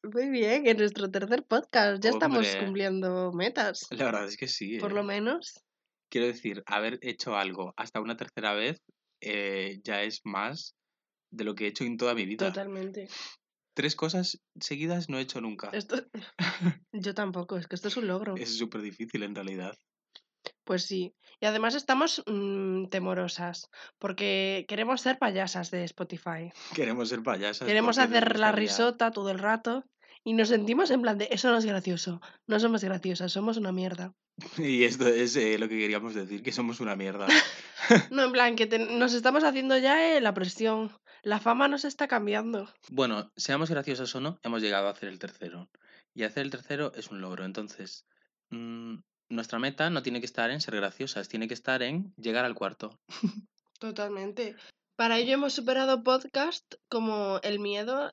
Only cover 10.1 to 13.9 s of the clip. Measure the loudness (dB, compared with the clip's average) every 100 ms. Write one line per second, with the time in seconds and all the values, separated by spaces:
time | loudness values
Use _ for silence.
10.1 | -6 -6 -4 -4 -6 -12 _ _ _ _
11.1 | _ _ -8 -6 -2 -4 -2 -4 0 0
12.1 | 0 -2 -2 -2 -2 -6 -8 -8 -10 -12
13.1 | -14 -14 -16 _ _ _ -4 -2